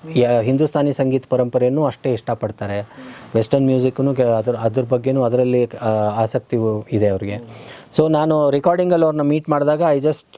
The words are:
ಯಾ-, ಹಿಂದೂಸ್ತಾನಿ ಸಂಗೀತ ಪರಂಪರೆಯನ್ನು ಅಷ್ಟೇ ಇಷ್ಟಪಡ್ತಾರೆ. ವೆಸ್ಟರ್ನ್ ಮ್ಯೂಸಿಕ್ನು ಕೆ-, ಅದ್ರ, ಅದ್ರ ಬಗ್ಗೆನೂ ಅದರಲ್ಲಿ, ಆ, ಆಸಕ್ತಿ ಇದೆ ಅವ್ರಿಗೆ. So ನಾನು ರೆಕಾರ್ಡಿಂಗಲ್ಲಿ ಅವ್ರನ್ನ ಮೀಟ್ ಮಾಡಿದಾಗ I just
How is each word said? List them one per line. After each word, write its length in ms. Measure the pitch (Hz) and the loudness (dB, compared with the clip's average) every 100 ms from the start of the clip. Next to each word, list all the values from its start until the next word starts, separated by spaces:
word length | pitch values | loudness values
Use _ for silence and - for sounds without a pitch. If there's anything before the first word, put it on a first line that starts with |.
| 160 160 | -4 0
ಯಾ-, 240 | 120 120 | 2 2
ಹಿಂದೂಸ್ತಾನಿ 520 | 113 135 151 151 143 | 2 2 0 0 -2
ಸಂಗೀತ 300 | 139 135 131 - | 0 0 -2 -2
ಪರಂಪರೆಯನ್ನು 560 | 127 123 - 127 139 147 | -2 0 2 0 2 -2
ಅಷ್ಟೇ 280 | - - | -2 -4
ಇಷ್ಟಪಡ್ತಾರೆ. 760 | 113 - 120 107 104 104 101 104 - - - - 113 | -4 -4 -6 -6 -8 -8 -8 -8 -16 -20 -20 -4 -2
ವೆಸ್ಟರ್ನ್ 300 | 110 139 135 | 0 2 2
ಮ್ಯೂಸಿಕ್ನು 500 | 131 127 131 139 131 | 2 0 0 -2 2
ಕೆ-, 220 | 120 113 | 2 2
ಅದ್ರ, 180 | 110 117 | 0 -2
ಅದ್ರ 260 | 117 110 | -2 -2
ಬಗ್ಗೆನೂ 420 | 120 123 120 135 | 0 -2 0 0
ಅದರಲ್ಲಿ, 420 | 123 123 127 123 117 | 2 2 2 2 0
ಆ, 220 | - 113 110 104 107 | -2 -2 0 0 0
ಆಸಕ್ತಿ 360 | 110 123 - 120 110 107 110 | -2 -2 -4 -2 0 -2 -4
ಇದೆ 160 | 107 104 | 0 0
ಅವ್ರಿಗೆ. 280 | 95 98 104 117 - - - - - | 0 -6 -10 -12 -18 -20 -20 -6 0
So 140 | 156 | 2
ನಾನು 380 | 151 156 156 147 | 2 2 2 2
ರೆಕಾರ್ಡಿಂಗಲ್ಲಿ 560 | 139 170 175 180 170 160 | 2 0 2 2 2 2
ಅವ್ರನ್ನ 160 | 151 | 2
ಮೀಟ್ 280 | 143 151 151 | 0 0 0
ಮಾಡಿದಾಗ 320 | 147 143 151 170 143 | 0 2 2 2 2
I 40 | |
just 260 | 143 156 - | 0 -4 -10